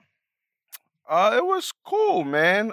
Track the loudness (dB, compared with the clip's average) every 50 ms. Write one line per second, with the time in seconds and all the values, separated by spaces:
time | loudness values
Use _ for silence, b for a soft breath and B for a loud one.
0 | _ _ _ _ _ _ _ _ _ _ _ _ _ _ -20 -20 _ _ _ _
1 | _ -2 0 2 2 2 2 0 0 0 -2 -4 -4 -8 -12 _ _ -4 -2 0
2 | 0 2 0 0 -2 0 0 2 2 2 2 0 -2 -4